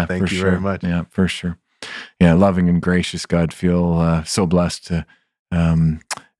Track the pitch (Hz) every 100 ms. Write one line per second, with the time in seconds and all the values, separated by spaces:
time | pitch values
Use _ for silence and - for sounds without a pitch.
0 | 87 92 92 90 95 92 98 92 90 87
1 | 82 - 90 - 90 85 _ _ - -
2 | - - 87 85 98 90 87 87 90 90
3 | - 87 - 85 82 - 90 87 87 82
4 | 82 82 80 - 90 90 85 - - 85
5 | - _ _ _ - 87 82 82 80 78
6 | - - - _